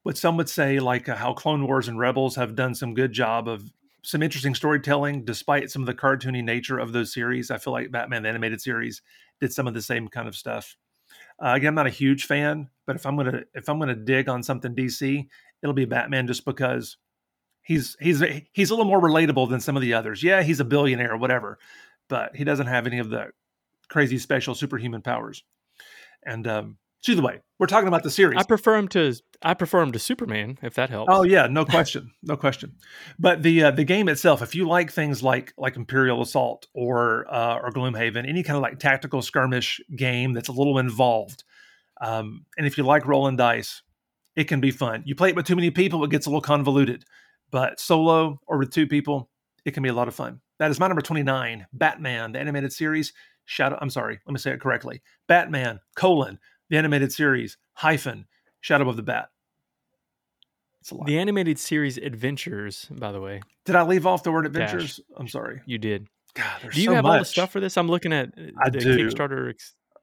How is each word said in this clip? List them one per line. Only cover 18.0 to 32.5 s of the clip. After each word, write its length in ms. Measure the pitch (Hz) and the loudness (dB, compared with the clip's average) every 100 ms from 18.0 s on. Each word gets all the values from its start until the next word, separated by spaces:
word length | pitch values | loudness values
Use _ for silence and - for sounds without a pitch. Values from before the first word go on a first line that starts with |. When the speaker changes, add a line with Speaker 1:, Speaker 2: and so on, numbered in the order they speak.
Speaker 1:
he's, 220 | 165 143 170 143 - | 0 2 2 -2 -6
he's 180 | - 185 | 0 0
a 40 | |
little 120 | 226 208 | 2 4
more 120 | 190 | 6
relatable 500 | 165 160 160 135 123 | 6 6 4 4 0
than 100 | 127 | 0
some 160 | - 139 | -2 -2
of 60 | |
the 120 | 123 | 0
others. 280 | 113 110 101 | 0 -2 -2
Yeah, 200 | 170 190 | 4 4
he's 180 | 160 143 | 4 0
a 40 | |
billionaire 480 | 120 143 143 123 120 | 2 4 4 2 -2
or 40 | 113 | -2
whatever, 400 | 127 127 104 104 - - - _ _ | 0 0 -2 -12 -20 -20 -20 _ _
but 280 | 127 110 - | -6 -6 -4
he 80 | |
doesn't 240 | 143 143 127 | -2 0 0
have 180 | 123 120 | -2 -2
any 140 | 123 | -4
of 100 | 110 | -6
the 200 | 113 - - _ _ _ _ _ | -8 -8 -16 _ _ _ _ _
crazy 300 | 156 135 127 | 2 2 0
special 360 | - 135 131 | -2 -2 -2
superhuman 480 | 120 139 123 120 113 | -6 -6 -6 -6 -8
powers. 400 | 120 117 110 - - _ _ _ - - - _ | -6 -6 -6 -14 -20 _ _ _ -20 -20 -20 _
And, 220 | - 113 113 | -12 -6 -4
um, 300 | 107 107 107 _ _ | -4 -4 -14 _ _
so 100 | - | 0
either 100 | 190 | 2
way, 180 | 127 92 _ - | 2 -2 _ -4
we're 80 | 190 | 2
talking 220 | 214 190 | 4 4
about 140 | 170 | 2
the 80 | 151 | 0
series. 280 | - 180 185 | 4 6 6
Speaker 2:
I 40 | |
prefer 340 | 190 214 226 214 | 2 2 4 2
him 100 | 196 | 2
to, 260 | 185 147 120 _ _ | 2 2 0 _ _
I 140 | 165 | -2
prefer 260 | 185 165 180 | -2 2 2
him 100 | 147 | 2
to 60 | 113 | -2
Superman, 600 | - - 233 107 104 135 | -4 -4 -4 -4 -4 -8
if 120 | 120 | -6
that 160 | - 131 | -2 -2
helps. 200 | 110 110 | -2 2
Speaker 1:
Oh 120 | 190 | 4
yeah, 240 | 185 190 123 | 6 6 6
no 180 | 147 | 2
question, 480 | 156 170 147 - 120 _ | 4 4 2 -2 -12 _
no 140 | 170 143 | -8 -2
question. 400 | 139 | -2